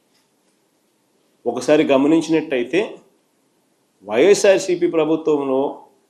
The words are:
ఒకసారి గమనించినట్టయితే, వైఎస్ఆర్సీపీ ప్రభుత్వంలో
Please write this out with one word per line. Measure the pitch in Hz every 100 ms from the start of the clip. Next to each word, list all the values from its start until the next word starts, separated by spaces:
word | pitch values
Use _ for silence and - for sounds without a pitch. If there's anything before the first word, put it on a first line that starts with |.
| _ _ _ _ _ _ _ _ _ _ _ _ _ _ 120
ఒకసారి | 123 151 151
గమనించినట్టయితే, | 135 135 143 165 160 160 151 127 120 175 226 - _ _ _ _ _ _ _ _ _ _
వైఎస్ఆర్సీపీ | 98 113 185 202 202 190 - 170 170
ప్రభుత్వంలో | 160 156 160 160 143 139 131 143 - - _